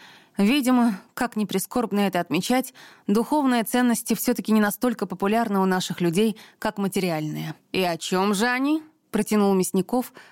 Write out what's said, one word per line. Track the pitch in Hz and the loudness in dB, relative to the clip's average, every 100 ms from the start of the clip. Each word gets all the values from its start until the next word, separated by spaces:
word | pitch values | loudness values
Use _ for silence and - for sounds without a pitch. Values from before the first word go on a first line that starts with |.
| - - _ - | -20 -20 _ 0
Видимо, | 202 294 247 247 233 190 - | 2 2 2 4 2 0 -8
как | - 240 214 | -6 -4 -4
ни | |
прискорбно | 208 190 - 247 220 202 | -4 -4 -4 -4 -2 0
это | 202 180 | 0 0
отмечать, | 170 175 - 254 262 - - - - | -2 -2 0 -2 -2 -10 -20 -10 -2
духовные | 202 233 302 269 240 | 0 0 0 2 0
ценности | 220 247 247 226 - | 0 0 2 0 -2
всё-таки | 220 - 240 214 | -2 -2 -2 0
не | 214 | 2
настолько | 208 - 254 226 190 | 2 0 -2 -2 -6
популярны | 185 196 220 226 202 | -4 0 0 0 2
у | 190 | 2
наших | 185 - 180 | 0 -2 -2
людей, | 175 170 220 - - _ | 0 2 0 -2 -12 _
как | 220 208 | -6 -4
материальные». | 196 196 180 156 151 151 156 156 _ | -4 -2 -2 -2 -4 -6 -8 -12 _
«И | 180 | -2
о | 180 165 | -2 -2
чём | - 185 196 | -2 0 2
же | 196 240 | 0 0
они?» — | 247 277 311 311 _ _ | 0 0 -2 -4 _ _
протянул | 220 208 214 202 | -4 0 2 4
Мясников | 190 185 190 180 254 240 - - | 2 0 -2 -2 -2 -4 -10 -20